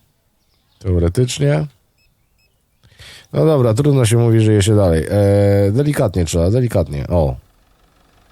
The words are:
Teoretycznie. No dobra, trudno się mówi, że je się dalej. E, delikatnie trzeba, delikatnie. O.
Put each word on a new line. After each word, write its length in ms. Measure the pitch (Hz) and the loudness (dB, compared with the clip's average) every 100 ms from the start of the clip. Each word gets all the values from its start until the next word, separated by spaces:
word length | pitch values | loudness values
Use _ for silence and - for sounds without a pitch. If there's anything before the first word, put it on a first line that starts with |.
| _ _ _ _ _ _ _ _ | _ _ _ _ _ _ _ _
Teoretycznie. 840 | 95 87 85 123 123 - 143 151 151 - _ _ _ _ _ _ _ _ _ _ _ - - - - | -4 -2 0 -2 -4 -2 -2 -2 -6 -12 _ _ _ _ _ _ _ _ _ _ _ -20 -20 -20 -8
No 120 | 143 156 | -2 0
dobra, 280 | 143 120 | 2 2
trudno 320 | 110 147 139 107 | 2 2 2 2
się 120 | 117 | 2
mówi, 220 | 117 113 | 2 2
że 140 | 107 | 2
je 80 | 107 | 2
się 140 | 98 104 | 2 2
dalej. 300 | 92 80 - | 2 0 0
E, 640 | 101 101 101 101 101 101 | 0 2 2 2 2 0
delikatnie 540 | 117 147 143 110 92 82 | 0 -2 -2 -2 -2 -2
trzeba, 260 | 85 87 | -2 0
delikatnie. 560 | 127 120 98 73 71 - | 0 -2 -2 -4 -6 -4
O. 280 | 87 69 64 - _ _ _ _ _ _ _ _ | -2 -2 -4 -16 _ _ _ _ _ _ _ _